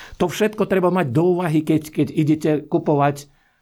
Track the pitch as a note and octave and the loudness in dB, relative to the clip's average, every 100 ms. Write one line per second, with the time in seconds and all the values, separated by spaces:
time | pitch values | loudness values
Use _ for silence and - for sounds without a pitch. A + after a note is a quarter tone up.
0 | - - F3+ - G#3+ G#3+ F#3 F#3+ F3+ F3+ | -14 -4 -4 0 -2 0 -2 2 2 2
1 | D3 A#2+ F3 F3 F3+ D#3 D3+ D#3 - - | 0 2 2 2 0 0 2 0 -2 -4
2 | F#3+ - D3+ D#3 D#3+ D3+ - E3+ E3 D3 | -2 0 2 2 2 -2 -2 -4 0 2
3 | C#3+ C#3 - _ _ _ | 2 -2 -10 _ _ _